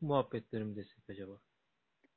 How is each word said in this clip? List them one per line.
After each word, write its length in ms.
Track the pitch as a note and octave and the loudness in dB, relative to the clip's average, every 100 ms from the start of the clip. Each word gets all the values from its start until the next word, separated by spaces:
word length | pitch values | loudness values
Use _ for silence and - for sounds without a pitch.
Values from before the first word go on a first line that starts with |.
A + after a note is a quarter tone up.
muhabbetleri 600 | D3+ C#3 B2 A#2 - A2+ | 4 4 4 0 -2 -2
mi 120 | G#2+ G#2 | -2 -4
desek 340 | G2 - - | -10 -14 -14
acaba? 300 | G2 F#2+ G2 _ _ _ _ _ _ _ | -10 -10 -12 _ _ _ _ _ _ _